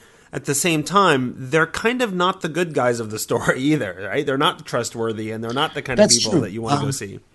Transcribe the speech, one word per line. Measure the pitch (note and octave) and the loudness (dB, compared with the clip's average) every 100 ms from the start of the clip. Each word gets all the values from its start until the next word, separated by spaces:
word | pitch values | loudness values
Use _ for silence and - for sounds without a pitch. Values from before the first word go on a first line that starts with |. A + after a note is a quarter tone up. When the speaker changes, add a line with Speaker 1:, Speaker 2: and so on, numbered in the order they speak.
| - _ _ | -20 _ _
Speaker 1:
at | C#3 C#3 | -8 -4
the | C#3 | -2
same | F3+ D#3 | 0 0
time, | D3 G3 F#3+ C3+ B2 - | 2 4 6 4 0 -6
they're | C3 D#3 D#3+ | 0 2 2
kind | - A3+ B3+ | 0 0 0
of | A#3+ | 0
not | F3+ F3+ F#3 | 0 0 0
the | E3+ | -4
good | D3+ F3 | -2 -2
guys | C#3+ B2 A#2 | 0 0 0
of | A2 | -4
the | G#2+ | -6
story | - A#2 - B2+ | -2 0 0 0
<laughs> | |
either, | C#3 D3+ G2+ F2 G2 | 2 0 0 -6 -6
right? | A#2+ D3 | -4 0
They're | C#3 | 2
not | E3 - - | 0 0 -4
trustworthy, | B2+ A2+ A#2 A2+ G#2+ G#2+ | -4 -4 -4 -4 -4 -6
and | A2 | -6
they're | A2+ | -4
not | C3 D3+ | -2 -2
the | C#3+ | -4
kind | B2 D#3+ | 0 4
Speaker 2:
That's | G#3 - | 6 4
Speaker 1:
of | |
people | - | 2
Speaker 2:
true. | F3 | 0
Speaker 1:
that | G#2+ | 0
you | A2 | -4
wanna | A2+ C#3+ | 0 0
go | C#3 | 0
Speaker 2:
Um, | |
Speaker 1:
see. | C3+ G2+ G2 _ | -4 -8 -12 _